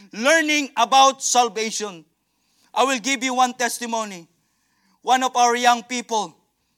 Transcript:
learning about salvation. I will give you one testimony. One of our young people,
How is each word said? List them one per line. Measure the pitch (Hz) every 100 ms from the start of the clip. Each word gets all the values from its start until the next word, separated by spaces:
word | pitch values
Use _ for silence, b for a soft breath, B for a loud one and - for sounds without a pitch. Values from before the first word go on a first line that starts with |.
| 202
learning | 190 254 330 302 294 269 -
about | 233 262 269 269
salvation. | - 240 240 196 226 - 208 170 156 _ _ _ _ _ _
I | -
will | 254 262
give | 202 269
you | 262
one | 254 254
testimony. | 240 233 - 240 226 214 185 165 _ _ _ _ _ _ _
One | - 254
of | 262 247
our | 240 240
young | 247 240
people, | 226 247 240 226 175 - _ _ _